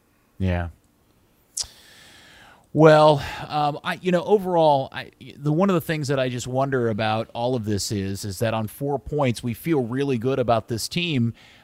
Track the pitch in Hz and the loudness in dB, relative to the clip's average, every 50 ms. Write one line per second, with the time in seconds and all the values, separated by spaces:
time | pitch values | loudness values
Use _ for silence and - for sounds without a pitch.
0 | _ _ _ _ _ _ _ - 95 92 87 87 87 82 - _ _ _ _ _ | _ _ _ _ _ _ _ -4 -2 -2 0 -2 -4 -6 -10 _ _ _ _ _
1 | _ _ _ _ _ _ _ _ _ _ _ - - - - - - - - - | _ _ _ _ _ _ _ _ _ _ _ -10 -10 -10 -16 -20 -20 -20 -20 -20
2 | - - - - - - - - - - - _ _ _ - 147 156 156 151 151 | -20 -20 -20 -20 -20 -20 -20 -20 -20 -20 -20 _ _ _ 4 6 8 8 8 8
3 | 151 156 151 139 - - - - 156 - 143 151 147 147 147 - - 180 175 156 | 8 6 6 4 0 -6 -10 -10 -10 -6 -4 -2 -2 -2 -4 -4 -6 -8 -8 -4
4 | 170 180 180 175 - 175 208 214 185 185 180 170 160 151 143 135 131 - - 135 | -2 0 0 0 2 2 2 2 2 0 2 4 4 4 4 2 0 -4 -10 -12
5 | - - - - - - - - 143 147 151 160 196 196 185 160 - - 160 151 | -14 -14 -18 -20 -20 -20 -14 -4 -2 0 2 2 2 2 2 0 0 -2 -4 -4
6 | 143 123 147 131 131 131 123 123 - 123 127 131 139 139 135 127 117 113 110 101 | -2 -2 -2 -2 -2 -2 -4 -6 -6 -4 -2 -2 0 0 0 0 0 0 0 0
7 | 110 107 110 110 110 - - 117 120 - - 117 104 107 104 98 - - 113 101 | 0 0 0 -2 -4 -6 -6 -4 -2 -2 -2 -2 -2 -2 -2 -2 -2 -4 -4 -4
8 | 95 95 98 95 - 104 92 - 117 110 110 110 110 - - - 143 143 143 123 | -4 -4 -6 -8 -8 -10 -6 -4 -4 -2 -2 -2 -4 -6 -8 -6 -4 -4 -4 -4
9 | - - 151 147 143 123 113 - - 120 110 - - 165 160 139 123 110 123 135 | -6 -4 -2 0 0 0 0 -2 -6 -8 -8 -6 -2 0 0 0 0 -2 -2 -2
10 | 143 143 131 113 107 131 135 131 120 117 117 110 - - 120 104 - - - 175 | -2 -2 -2 0 0 0 0 0 2 2 2 0 0 -2 -6 -6 -6 -4 -4 -4
11 | 175 170 147 127 117 117 - - - - - - | -2 0 0 0 0 0 -2 -6 -16 -20 -20 -20